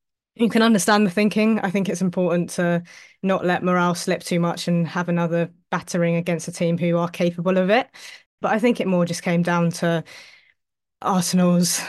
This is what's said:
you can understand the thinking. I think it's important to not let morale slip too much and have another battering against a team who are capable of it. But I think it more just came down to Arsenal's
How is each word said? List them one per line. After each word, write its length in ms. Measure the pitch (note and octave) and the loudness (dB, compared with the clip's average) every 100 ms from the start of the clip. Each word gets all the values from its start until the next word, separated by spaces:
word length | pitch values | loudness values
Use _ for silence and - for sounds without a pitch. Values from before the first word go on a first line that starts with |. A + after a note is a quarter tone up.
| _ _ _ - | _ _ _ -2
you 140 | A3+ | 0
can 120 | A3 | 4
understand 460 | A3+ G#3+ G3+ G#3 G#3 | 4 4 4 4 2
the 40 | |
thinking. 480 | F#3+ G#3 G#3 A3 A3 | 2 0 2 2 2
I 100 | G3+ | 0
think 180 | G3+ F#3+ | -2 -2
it's 140 | F3+ | -2
important 480 | F#3 F3+ F3+ F3 E3+ | -2 0 0 0 -2
to 320 | - F3 E3+ F3 - - _ | -2 0 0 -4 -14 -20 _
not 240 | F#3+ F#3+ F3+ | -2 0 0
let 180 | F3+ | 0
morale 320 | F3+ F3+ F3 F3 | 0 2 0 0
slip 280 | - F3 | -2 -4
too 180 | - F3 | -2 -2
much 260 | E3+ E3+ - | 0 -2 -2
and 180 | F3 D#3+ | 0 0
have 180 | F3+ F3 | -4 -2
another 440 | E3+ E3+ E3+ E3 - _ | -2 0 0 -2 -8 _
battering 460 | F3 - F3+ E3+ E3+ | -6 -4 -2 0 0
against 320 | E3+ E3+ E3 | -2 -4 -4
a 20 | |
team 260 | - E3+ E3+ | -4 -2 0
who 200 | F3 E3+ | 0 0
are 100 | E3+ | 0
capable 500 | - F3 F3 F3 F#3 | -2 -2 -2 0 0
of 120 | F#3 | 2
it. 180 | A3+ C4+ - - - _ _ | 2 0 -8 -20 -20 _ _
But 100 | G3 | -2
I 80 | G#3 | 0
think 220 | A#3+ - | 0 0
it 60 | F#3+ | 0
more 180 | F3+ F3 | 0 0
just 180 | F3 | -2
came 180 | - E3+ | -2 0
down 300 | F3 F3 E3+ | 2 0 0
to 320 | E3 E3+ E3 D#3+ - - - _ _ _ _ _ _ | 0 -2 -2 -4 -14 -20 -20 _ _ _ _ _ _
Arsenal's 800 | - F#3 F3 F3+ F3+ F3 F3 - | -2 -2 0 2 4 4 2 -2